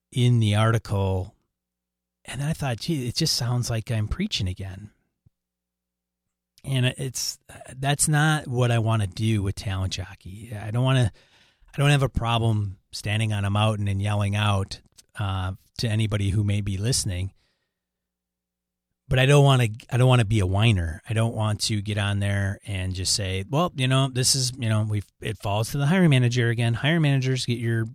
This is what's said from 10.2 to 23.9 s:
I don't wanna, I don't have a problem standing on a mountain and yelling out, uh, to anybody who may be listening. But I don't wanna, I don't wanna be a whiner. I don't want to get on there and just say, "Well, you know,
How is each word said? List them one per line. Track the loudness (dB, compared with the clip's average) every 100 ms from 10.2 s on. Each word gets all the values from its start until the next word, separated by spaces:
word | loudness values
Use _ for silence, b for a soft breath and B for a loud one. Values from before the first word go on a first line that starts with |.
| -18 -18 -14 -12
I | -6
don't | -2 2
wanna, | 2 0 b b b b b b
I | -2
don't | 2
have | 4
a | 2
problem | -2 -2 0 2 0 -2 -8 _
standing | -10 -4 -2 0
on | -2
a | 0
mountain | 2 2 0 -2
and | -2
yelling | 0 0 0 0
out, | 0 0 -2 -8 _ _ _ -6
uh, | -4 -4 -6 -8 _ -6
to | -2
anybody | 0 0 0 0
who | 2
may | 2 0
be | -2 -2
listening. | -2 -2 -2 -4 -6 -10 _ _ _ _ _ _ _ _ _ _ _ _ _ _ _ _ -2
But | 2
I | 6
don't | 6
wanna, | 8 6 4 -2 -4
I | 2
don't | 6
wanna | 6 4
be | 2
a | 2
whiner. | 4 4 4 0 -4 -4
I |
don't | -2 -2
want | -2 -2 -2
to | -2 -2
get | -2 -2
on | -2 0
there | 0 0 -2 -4 -8
and | -6 -4
just | -4 -2 -2
say, | -2 -6 -4
"Well, | -2 -2 -2
you |
know, | 0